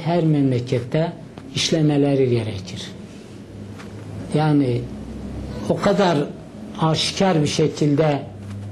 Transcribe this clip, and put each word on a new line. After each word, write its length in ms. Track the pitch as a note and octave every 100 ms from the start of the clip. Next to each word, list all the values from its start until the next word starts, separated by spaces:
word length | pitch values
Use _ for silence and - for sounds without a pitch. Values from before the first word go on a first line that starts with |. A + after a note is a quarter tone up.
her 200 | D#3+ F3
memlekette 880 | D#3+ D3+ C3+ B2 - B2+ - D#3 E3+ - - - - -
işlemeleri 720 | - E3 D3+ C#3+ C#3+ C#3 B2+
gerekir. 640 | A#2+ G#2+ G2 - - - - - - - - - - - - - - - - -
Yani 480 | D3 D#3 D3 C3 A#2+ - - - - - - - - -
o 80 | D#3+
kadar 400 | G3+ F#3+ F#3 D3+ - - - - - -
aşikar 600 | D#3+ D#3 - - F#3+ D#3+
bir 60 | D3
şekilde 760 | - D3+ - D3+ C#3+ D#3 C#3 - - - - -